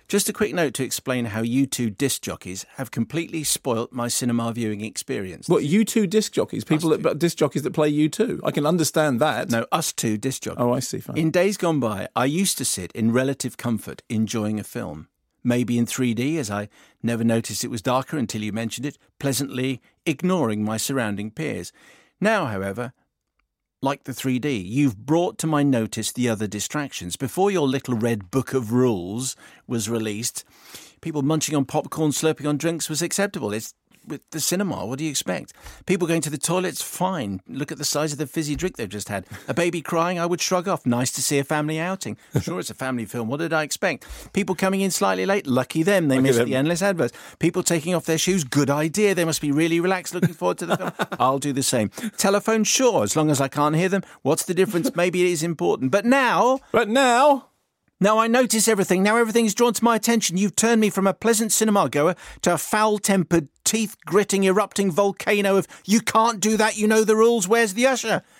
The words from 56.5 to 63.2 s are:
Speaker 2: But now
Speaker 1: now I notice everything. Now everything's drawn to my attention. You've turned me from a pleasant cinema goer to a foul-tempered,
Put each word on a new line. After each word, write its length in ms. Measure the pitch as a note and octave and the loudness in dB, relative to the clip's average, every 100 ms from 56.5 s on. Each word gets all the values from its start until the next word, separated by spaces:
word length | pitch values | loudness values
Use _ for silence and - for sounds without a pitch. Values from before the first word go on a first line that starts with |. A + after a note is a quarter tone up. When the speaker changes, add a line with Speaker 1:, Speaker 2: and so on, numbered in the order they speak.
| C4 - | 0 0
Speaker 2:
But 180 | A#3+ G#3 | 0 2
now 600 | B3 C4 A#3+ D4 C4+ - _ _ _ _ _ | 4 4 6 6 4 0 _ _ _ _ _
Speaker 1:
now 140 | G3 A3 | 2 4
I 80 | A3+ | 4
notice 420 | A#3+ B3+ A3 A3+ | 4 4 2 2
everything. 360 | G3+ F#3 F#3 | 2 2 4
Now 140 | G3+ A#3 | 4 4
everything's 360 | A3+ A3+ A3 | 4 2 2
drawn 200 | F#3 A#3+ | 4 2
to 100 | - | 4
my 120 | A#3 A3 | 4 4
attention. 400 | A#3 A#3 - F3 | 2 2 2 0
You've 200 | G3+ - | 0 2
turned 260 | A3+ A3+ | 4 4
me 80 | G#3+ | 4
from 160 | - G3 | 2 0
a 80 | |
pleasant 380 | - A3 A3 A3 | 2 2 2 2
cinema 360 | - A3 G3+ D3+ | 2 4 4 2
goer 280 | D3 D#3+ F3 - - | 2 2 0 -10 -2
to 140 | F3+ E3+ | 0 0
a 20 | |
foul-tempered, 920 | - G#3+ A3 G#3 - G3 | 0 2 2 2 2 2